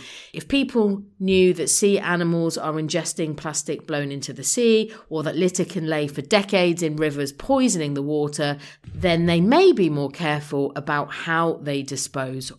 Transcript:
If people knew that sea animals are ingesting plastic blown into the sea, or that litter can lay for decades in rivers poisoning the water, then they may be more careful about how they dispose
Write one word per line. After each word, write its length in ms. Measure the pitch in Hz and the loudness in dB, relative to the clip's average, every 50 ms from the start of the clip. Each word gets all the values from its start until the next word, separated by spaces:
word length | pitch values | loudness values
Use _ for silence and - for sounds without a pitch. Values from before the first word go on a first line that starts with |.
| - - - - - - | -6 -12 -18 -20 -20 -16
If 160 | - 156 - - | -14 -12 -8 -2
people 560 | 277 277 269 269 - 233 214 202 196 196 - - _ - | 0 0 0 0 0 2 2 2 0 -2 -6 -12 _ -4
knew 340 | 190 190 190 185 185 180 175 | 0 2 4 6 6 6 4
that 140 | 170 151 - | 2 0 0
sea 300 | - - 214 202 196 196 | 0 2 4 4 2 2
animals 580 | - 170 175 170 175 170 170 165 165 165 160 - | 0 0 0 0 2 2 2 2 0 0 -2 -4
are 140 | - 156 151 | -4 -4 -4
ingesting 640 | 156 156 147 165 170 160 - - - 165 151 151 | -4 -4 -2 -4 -4 -4 -4 -4 -4 -4 -6 -6
plastic 500 | 143 - 156 147 - - - 151 - - | -8 -8 -6 -6 -6 -6 -6 -6 -8 -6
blown 280 | - 156 143 143 139 139 | -6 -4 -4 -4 -4 -6
into 180 | 139 135 - | -8 -8 -10
the 140 | 131 127 131 | -10 -6 -4
sea, 480 | - - 247 240 226 220 220 220 220 - - - - | -2 0 4 6 6 6 6 4 0 -6 -16 -14 -8
or 140 | 156 156 147 | -6 -4 -4
that 120 | 156 - | -2 0
litter 300 | 156 185 180 185 - 170 | 2 2 2 2 0 -2
can 220 | - - 185 160 156 | -2 -2 -6 -2 -2
lay 200 | 160 151 147 143 | -2 -2 -2 -4
for 140 | 147 - | -4 -8
decades 600 | 127 143 214 202 196 202 214 190 180 175 170 170 | -4 2 2 2 2 2 2 2 4 2 2 0
in 140 | 170 156 151 | -2 -2 -2
rivers 380 | 151 156 151 139 143 143 143 - | 0 -2 -2 -2 -2 -6 -6 -6
poisoning 640 | - - - 269 269 262 240 196 175 151 143 143 | -10 -2 0 2 2 4 2 2 0 -2 -2 -2
the 60 | 143 | -4
water, 560 | 139 147 151 151 147 147 147 - 147 143 143 143 - - - _ - - - | -2 -2 -2 -2 -2 -2 -2 -2 -2 -2 -2 -4 -8 -20 -20 _ -20 -16 -10
then 320 | - 165 180 170 165 170 | -2 0 2 2 4 4
they 160 | 175 170 170 | 4 4 4
may 320 | 175 208 269 339 392 381 294 | 4 6 6 8 8 6 6
be 160 | - 185 160 | 6 4 2
more 200 | 151 147 143 135 | 2 0 -4 -4
careful 640 | - - 175 151 151 151 147 - 151 139 139 139 - | -6 -4 -2 -2 -2 -2 -4 -4 -4 -2 -2 -2 -4
about 380 | 151 147 160 151 147 - - | -6 -4 -2 -2 -2 -2 -4
how 480 | - - - 170 165 165 170 165 - - | -8 -10 -4 -2 0 0 2 0 0 -2
they 200 | 143 147 143 139 135 | -4 -4 -4 -4 -4
dispose 720 | 135 139 135 - - - 143 131 131 131 131 131 - 131 | -6 -6 -8 -8 -6 -6 -6 -6 -6 -6 -8 -10 -10 -12